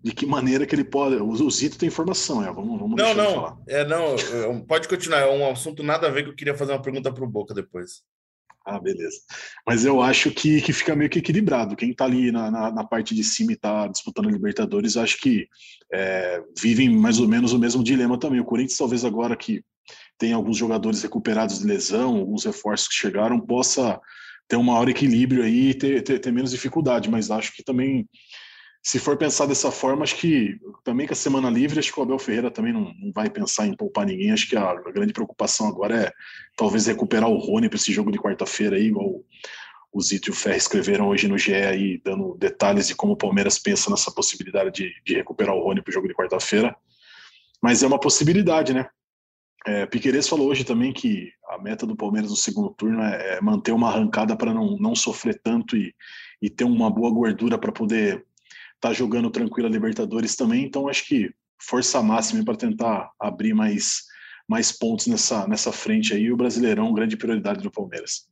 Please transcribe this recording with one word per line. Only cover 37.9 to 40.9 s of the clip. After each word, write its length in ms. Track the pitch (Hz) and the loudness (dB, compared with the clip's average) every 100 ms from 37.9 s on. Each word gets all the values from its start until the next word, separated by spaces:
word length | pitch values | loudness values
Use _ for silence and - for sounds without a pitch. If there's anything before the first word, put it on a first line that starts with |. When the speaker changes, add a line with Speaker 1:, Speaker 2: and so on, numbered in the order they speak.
Speaker 1:
jogo 180 | 202 104 | 0 0
de 60 | 101 | -2
quarta-feira 580 | 101 95 95 - 104 190 | -2 -4 -6 -2 0 2
aí, 120 | 110 | 2
igual 340 | - - - - - - - - - _ | 2 -2 -4 -12 -20 -18 -16 -20 -20 _
o 80 | 101 | -4
Zito 280 | 90 98 - | -2 -2 -4
e 20 | |
o 40 | - | -4
Ferre 220 | 107 92 | -2 0
escreveram 500 | - 104 92 | 2 0 2